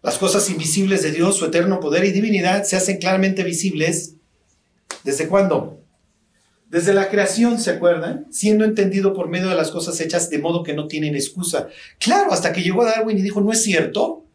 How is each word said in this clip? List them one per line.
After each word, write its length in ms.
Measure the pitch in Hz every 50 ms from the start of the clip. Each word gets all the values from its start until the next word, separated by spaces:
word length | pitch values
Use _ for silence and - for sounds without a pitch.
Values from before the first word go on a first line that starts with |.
| -
Las 140 | - -
cosas 320 | - 190 190 - 202 202 -
invisibles 540 | 175 160 156 156 - 196 190 190 196 175 156
de 80 | 156
Dios, 260 | 147 165 170 190 196
su 80 | - 165
eterno 340 | 151 - 170 175 190 190 170
poder 240 | 156 147 147 175 190
y 80 | 202
divinidad, 520 | 180 196 214 226 202 185 175 185 185 202 196
se 100 | - -
hacen 220 | 190 185 - 190
claramente 460 | 180 175 185 190 190 190 196 190 190 175
visibles. 720 | 170 170 165 - 190 156 151 156 175 165 156 - - - _ _ _ _ _ _ _ _ _ _ _ _ _ _ _ - - _
¿Desde 240 | 135 139 143 156
cuándo? 500 | 165 185 196 196 180 156 131 - - - - _ _ _ _ _ _ _ _ _ _ _ _ _ _ _ _ _ _
Desde 240 | - 170 170 196 196
la 160 | 196 190 196
creación, 500 | - 202 202 190 - 214 233 240 233 -
¿se 120 | - 180
acuerdan? 560 | 170 - 180 175 165 160 160 - - - - -
Siendo 340 | - - 196 214 214 214 220
entendido 520 | 220 220 214 196 190 190 196 196 196 190
por 120 | 185 175
medio 220 | 160 175 180 185 190
de 60 | 180
las 160 | 165 160 156
cosas 280 | - 175 165 175 151 -
hechas, 280 | 160 160 165 175 165 -
de 80 | 156
modo 240 | 143 143 170 170 175
que 140 | 165 156 147
no 120 | 151 151
tienen 280 | 156 - 151 156 147 147
excusa. 520 | 139 139 - - 185 175 - - 135 - - - - - - -
Claro, 340 | _ - 220 330 403 403 359
hasta 220 | 202 - 175 170 -
que 80 | 185
llegó 240 | 180 180 190 220 240
Darwin 320 | 226 220 226 226 220 214
y 60 | 196 190
dijo, 180 | 202 202 208
"No 100 | 202 208
es 120 | 226 226 -
cierto". 600 | 214 180 160 147 - - - - - - - - _